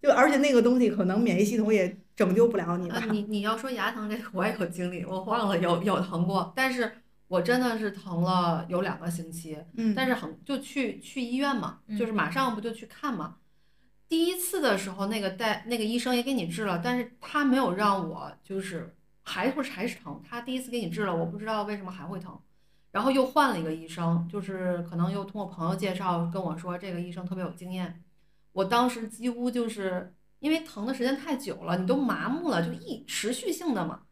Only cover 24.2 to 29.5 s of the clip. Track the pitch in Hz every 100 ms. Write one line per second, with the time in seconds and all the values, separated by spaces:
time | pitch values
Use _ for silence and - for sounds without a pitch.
24.2 | 170 208 196 190 185 175 170 170 175 202
25.2 | 196 214 185 - 165 190 196 185 190 170
26.2 | 170 190 175 160 180 175 190 175 180 175
27.2 | 180 185 175 - 175 185 170 - - _
28.2 | _ _ _ 185 190 233 247 240 220 -
29.2 | 247 240 247